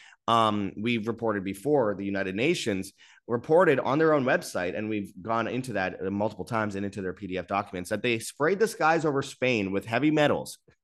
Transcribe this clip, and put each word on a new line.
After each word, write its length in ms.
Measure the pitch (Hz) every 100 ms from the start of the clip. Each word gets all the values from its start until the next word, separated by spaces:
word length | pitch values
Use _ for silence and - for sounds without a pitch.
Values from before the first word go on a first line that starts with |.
| - _ -
Um, 460 | 117 110 104 98 80
we've 300 | 113 117 104
reported 360 | 113 113 104
before, 520 | 95 98 139 147 110 95
the 100 | 98
United 300 | 98 95 95
Nations 560 | 139 175 117 98 95 - - _ -
reported 520 | 117 117 160 185 135
on 200 | - 139
their 140 | 160
own 120 | 151 123
website, 500 | 175 - 101 90 92
and 140 | 107
we've 240 | 107 95 -
gone 260 | 92 113 110
into 260 | 120 131
that, 300 | 101 92 -
uh, 60 | 95
multiple 340 | 101 107 104
times 320 | 90 117 104 98
and 80 |
into 180 | 101 101
their 100 | 92
P 140 | 85 98
D 100 | 92
F 80 | 90
documents, 460 | 98 104 92 90
that 100 | 107
they 160 | 123 113
sprayed 400 | 110 - 151 190
the 100 | 220
skies 380 | - 156 160 151
over 160 | 139
Spain 500 | 135 - 127 117 95
with 140 | 98 113
heavy 240 | 113 147
metals 480 | 156 147 90 65 - _ _